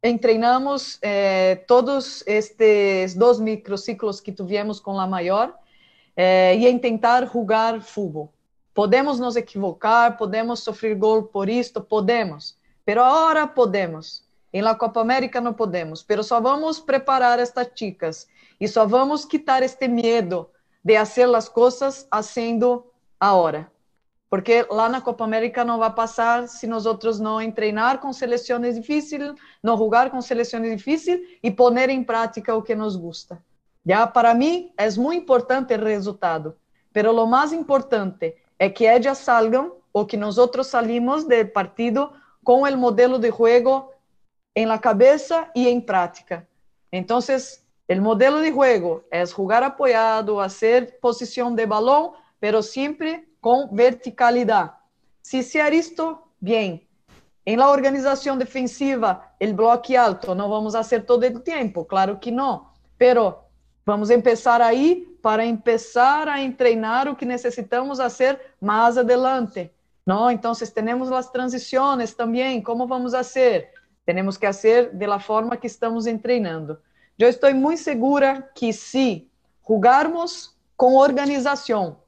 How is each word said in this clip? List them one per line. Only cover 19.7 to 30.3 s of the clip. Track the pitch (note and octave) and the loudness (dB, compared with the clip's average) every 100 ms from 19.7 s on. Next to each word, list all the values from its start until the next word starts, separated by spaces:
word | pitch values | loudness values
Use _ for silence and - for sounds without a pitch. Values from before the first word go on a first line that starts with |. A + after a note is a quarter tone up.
| C4 C4 | -2 -2
miedo | A#3+ A#3 A#3 F#3 F3+ E3 _ _ _ | 0 0 0 -2 -6 -8 _ _ _
de | F3+ G#3+ | 2 2
hacer | G#3+ A#3+ B3 | 2 2 4
las | A#3 A3 | 4 0
cosas | - A#3+ B3 C#4 C4+ - | 2 2 2 -6 -6 -6
haciendo | G#3+ G#3+ - A#3 A#3 B3 B3 A#3+ _ _ _ | -4 -4 -6 -4 0 0 -2 -6 _ _ _
ahora. | G3 F#3+ E3+ D3+ D#3+ _ _ _ _ _ _ | 2 4 2 -2 -10 _ _ _ _ _ _
Porque | F#3+ F#3+ A#3 A#3+ | -6 2 2 2
lá | G#3+ A3+ | 0 0
na | B3+ | -2
Copa | B3+ A#3 | -6 -6
América | A3 A3 A#3 A#3 | -4 -2 -4 -4
no | A#3 A#3 | -4 0
va | A3+ | -2
a | G#3+ | -2
pasar | A3+ - A#3 A#3+ A#3+ | -6 -2 0 0 -4
si | - A3+ | -10 -8
nosotros | A3+ A3 A3 A3 G#3+ | -4 -4 -4 -4 -4
no | G#3+ A3 | -4 -4
entrenar | A3 A3 G#3+ G#3 A#3 C4 | -6 -4 -4 0 0 0
con | C#4 | -6
selecciones | C4 B3 A#3+ A#3+ A#3+ A#3+ A#3 | -8 -4 -4 -2 -4 -2 -6
difíciles, | A3+ D4 D4 D4 C#4+ C#4+ _ _ | -4 -6 -4 -10 -10 -12 _ _
no | G#3+ A3+ | -2 0
jugar | A3 A#3 C4 | 2 2 2
con | C4 | -2
selecciones | - | -6